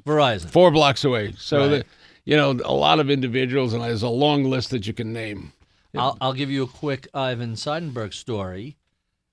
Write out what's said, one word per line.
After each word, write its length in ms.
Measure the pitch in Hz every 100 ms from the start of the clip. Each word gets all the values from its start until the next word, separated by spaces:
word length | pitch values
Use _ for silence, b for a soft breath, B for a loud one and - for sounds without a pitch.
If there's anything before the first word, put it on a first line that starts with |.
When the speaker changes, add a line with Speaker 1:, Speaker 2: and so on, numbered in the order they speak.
| 147
Speaker 1:
Verizon. 440 | 151 135 101 82
Speaker 2:
Four 220 | 170 180
blocks 320 | 151 143 131 143
away. 280 | 120 98 92
So, 220 | - 147
Speaker 1:
Right. 80 | 143
Speaker 2:
the, 160 | 143 - b b b b
you 100 | 151
know, 160 | 139 127 -
a 80 |
lot 260 | 139 147 160
of 100 | 139
individuals, 640 | 143 127 123 131 139 123
and 100 | 117
there's 200 | 117 113
a 60 | 120
long 360 | 120 147 143 131
list 260 | 131 -
that 160 | 123 101
you 60 |
can 200 | 113 113
name. 400 | 113 110 101 80 - _ _ _ 110
Speaker 1:
I'll, 220 | 131 -
I'll 120 | 131
give 160 | 131 139
you 140 | 139
a 40 | 131
quick 400 | - 151 135 -
Ivan 400 | 139 131 120 120
Seidenberg 600 | 113 147 156 165 120 107
story. 640 | - - 107 95 92 127 - _ _ _ _ _